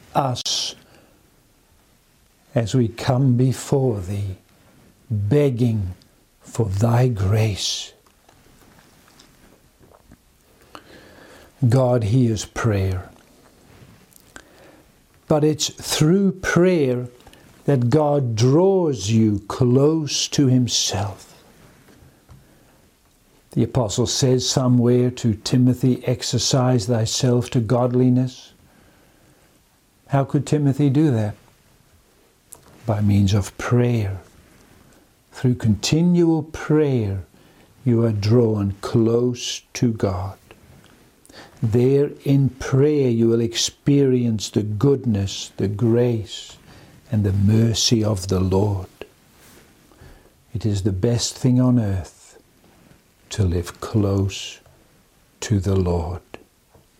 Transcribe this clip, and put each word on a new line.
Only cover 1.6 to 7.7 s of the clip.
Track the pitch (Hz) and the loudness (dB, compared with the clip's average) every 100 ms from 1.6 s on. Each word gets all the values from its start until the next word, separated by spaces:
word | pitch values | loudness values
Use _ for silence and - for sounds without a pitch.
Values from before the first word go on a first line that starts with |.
| _ _ _ _ _ _ _ _ _ | _ _ _ _ _ _ _ _ _
as | - 113 | -4 -2
we | 131 117 | 0 0
come | - - 127 135 120 | -2 -2 2 2 4
before | 131 117 - 147 131 104 | 2 0 -2 0 0 -2
thee, | 87 101 101 90 _ _ _ _ _ _ _ | -6 -6 -8 -10 _ _ _ _ _ _ _
begging | 110 104 147 143 117 123 110 90 90 _ _ _ _ | -4 0 2 2 0 0 0 -4 -10 _ _ _ _
for | - - 107 | -16 -4 -4
thy | 98 117 120 127 | 0 0 2 2
grace. | 107 95 110 110 92 - | 0 0 2 0 -2 -6